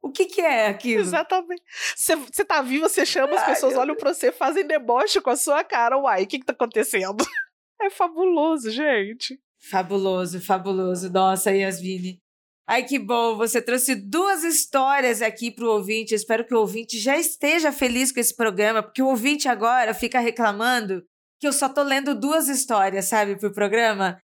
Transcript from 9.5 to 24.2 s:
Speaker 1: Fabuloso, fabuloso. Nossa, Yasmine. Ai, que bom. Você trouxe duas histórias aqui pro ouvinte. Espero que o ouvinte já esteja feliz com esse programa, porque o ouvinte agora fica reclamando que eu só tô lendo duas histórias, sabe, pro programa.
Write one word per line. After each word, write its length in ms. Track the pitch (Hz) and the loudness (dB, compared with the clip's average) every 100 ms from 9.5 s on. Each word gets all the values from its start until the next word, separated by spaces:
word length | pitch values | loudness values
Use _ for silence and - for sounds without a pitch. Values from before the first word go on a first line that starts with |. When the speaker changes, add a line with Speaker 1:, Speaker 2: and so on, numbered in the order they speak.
| _ - | _ -4
Speaker 1:
Fabuloso, 680 | 196 180 196 190 185 180 180 | -4 0 0 0 0 -2 -6
fabuloso. 720 | 180 190 185 190 185 180 185 | -2 -2 0 -2 0 -2 -2
Nossa, 400 | 185 190 190 208 | 2 2 2 2
Yasmine. 680 | 196 190 185 180 185 180 185 _ _ _ _ - | 2 0 -4 -6 -6 -8 -10 _ _ _ _ -2
Ai, 140 | 233 | -2
que 140 | 254 277 | 0 -4
bom. 380 | 202 240 233 220 | 0 0 2 0
Você 240 | 226 240 | 0 0
trouxe 320 | 240 247 247 | 0 -2 0
duas 500 | 247 196 302 381 381 | -2 -2 0 2 0
histórias 760 | 330 320 - 277 262 277 254 226 | 0 -2 0 0 2 2 2 0
aqui 280 | 226 220 233 | -2 -4 -8
pro 200 | 226 233 | -4 0
ouvinte. 440 | 214 190 220 220 | 0 0 -4 -2
Espero 300 | 214 208 220 | -4 0 -2
que 100 | 233 | 2
o 40 | 240 | 2
ouvinte 380 | 208 208 226 226 | 0 -2 -8 -4
já 180 | 214 285 | 0 0
esteja 560 | 320 - 285 330 311 | 0 -2 0 2 0
feliz 400 | 285 262 240 262 | 0 0 2 0
com 80 | 262 | 0
esse 160 | 226 - | -2 0
programa, 460 | 226 185 214 226 | -2 2 0 0
porque 180 | 214 - | -4 0
o 60 | 262 | 0
ouvinte 400 | 254 240 294 294 | 2 0 0 0
agora 460 | 233 226 254 226 | 0 2 2 2
fica 260 | 226 240 254 | 0 -2 0
reclamando 840 | 233 233 226 202 233 254 208 185 - _ _ _ | 0 0 0 0 0 0 -2 -6 -8 _ _ _
que 60 | 294 | -2
eu 40 | |
só 140 | 277 269 | 0 0
tô 120 | 269 | 0
lendo 320 | 285 269 285 | 0 0 0
duas 340 | 254 269 320 269 | -2 0 2 2
histórias, 580 | 262 - 220 196 196 190 | 0 0 2 2 0 0
sabe, 300 | 220 208 196 | 0 0 -2
pro 120 | 202 | -4
programa. 680 | 202 208 220 233 202 190 175 | -2 0 2 2 2 -2 -4